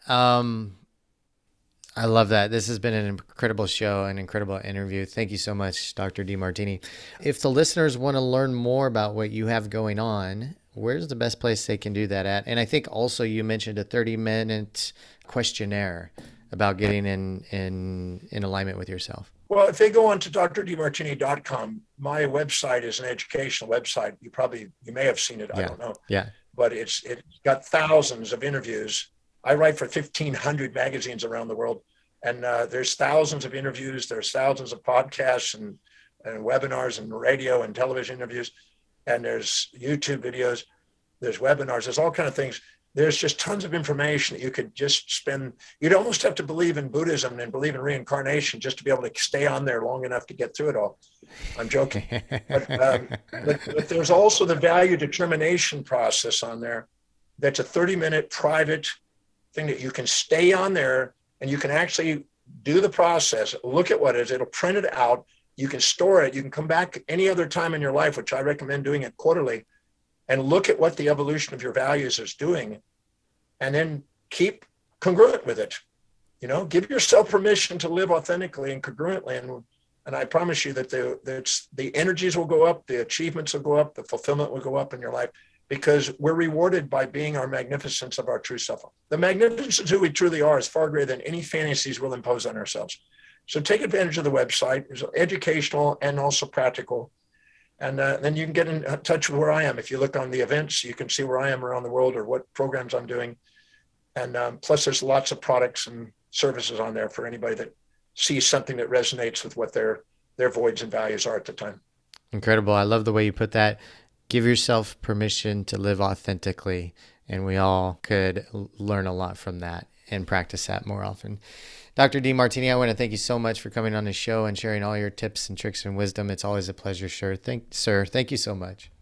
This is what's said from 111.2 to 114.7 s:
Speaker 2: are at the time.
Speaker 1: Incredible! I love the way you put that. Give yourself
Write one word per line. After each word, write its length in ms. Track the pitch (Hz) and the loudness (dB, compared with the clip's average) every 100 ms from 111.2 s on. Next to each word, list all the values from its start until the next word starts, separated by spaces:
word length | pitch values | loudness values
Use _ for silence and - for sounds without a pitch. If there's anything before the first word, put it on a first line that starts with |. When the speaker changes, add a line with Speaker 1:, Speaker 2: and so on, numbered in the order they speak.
Speaker 2:
are 120 | 120 110 | -2 -4
at 100 | - | -6
the 80 | |
time. 260 | - 104 95 _ _ _ - _ | -10 -10 -12 _ _ _ -20 _
Speaker 1:
Incredible! 440 | 107 107 110 104 | -4 4 4 6
I 80 | 104 | 4
love 240 | 101 113 110 | 4 2 2
the 60 | |
way 120 | 107 | 2
you 80 | 107 | 2
put 200 | 101 110 | 0 0
that. 280 | 113 107 104 - - _ _ _ | 4 4 4 -10 -20 _ _ _
Give 180 | 123 117 | 2 4
yourself 520 | 117 - | 4 4